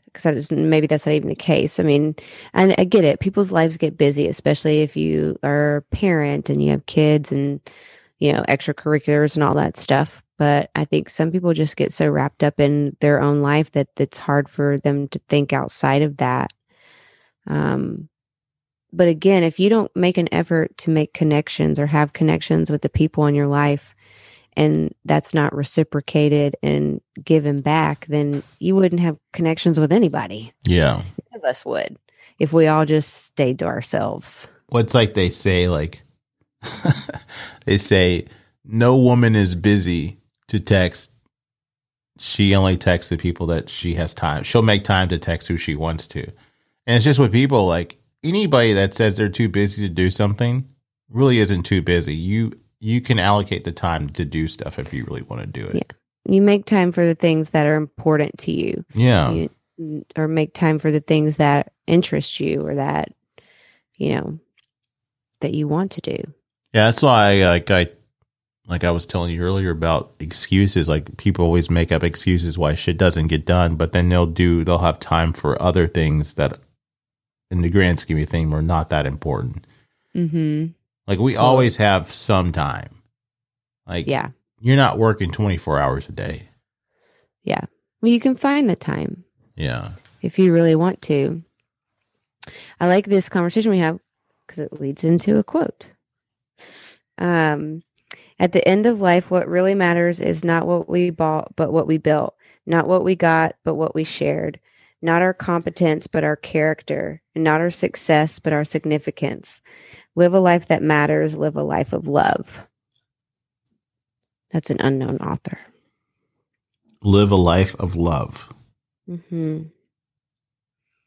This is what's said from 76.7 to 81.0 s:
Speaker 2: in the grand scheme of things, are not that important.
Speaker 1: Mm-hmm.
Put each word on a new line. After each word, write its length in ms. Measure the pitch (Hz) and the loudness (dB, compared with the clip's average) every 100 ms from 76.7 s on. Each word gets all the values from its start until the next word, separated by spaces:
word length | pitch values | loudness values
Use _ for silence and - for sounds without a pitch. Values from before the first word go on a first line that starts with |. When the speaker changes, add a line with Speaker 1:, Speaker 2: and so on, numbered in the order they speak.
| _ _ _ _ _ _ _ - | _ _ _ _ _ _ _ -8
Speaker 2:
in 120 | 90 | -2
the 60 | 85 | 0
grand 280 | 98 90 82 | 2 2 0
scheme 200 | - 78 | -2 -4
of 80 | 76 | -2
things, 240 | 85 78 | -2 -2
are 80 | 76 | -2
not 280 | 80 82 78 | -2 -2 -2
that 180 | 76 71 | -4 -4
important. 580 | 73 78 69 64 - - _ _ _ _ - | -6 -6 -6 -6 -10 -16 _ _ _ _ -6
Speaker 1:
Mm-hmm. 520 | 170 165 156 151 165 - _ _ | -4 -4 -4 -4 -6 -10 _ _